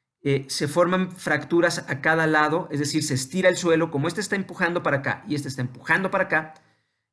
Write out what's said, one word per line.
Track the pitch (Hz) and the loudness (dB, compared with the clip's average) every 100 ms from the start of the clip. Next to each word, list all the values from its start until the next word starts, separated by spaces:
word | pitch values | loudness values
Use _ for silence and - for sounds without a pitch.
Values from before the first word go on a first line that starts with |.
| _ _ | _ _
eh, | 139 139 135 | -2 -2 -2
se | - 147 | -4 0
forman | 170 175 185 185 | 2 2 2 -2
fracturas | - - 147 - 170 170 - - | -4 -2 -2 2 2 2 0 -6
a | 135 | -2
cada | 160 160 160 | 0 2 4
lado, | 156 151 165 170 | 4 4 2 -2
es | 143 | -4
decir, | 147 156 | -2 -2
se | 135 | -2
estira | 131 - 185 180 | -2 -2 2 2
el | 170 | 4
suelo, | 170 165 160 | 4 2 2
como | 143 156 | 0 -2
este | 170 | -2
está | 196 196 | -2 -4
empujando | 190 185 175 175 | -4 -2 0 0
para | 151 139 | 0 0
acá | 135 - - | -2 -6 -4
y | |
este | 143 135 | -6 -4
está | 131 | -6
empujando | 123 - - 170 190 | -8 -8 0 0 2
para | 190 | 0
acá, | 185 156 156 - _ _ _ _ _ | 0 0 -2 -10 _ _ _ _ _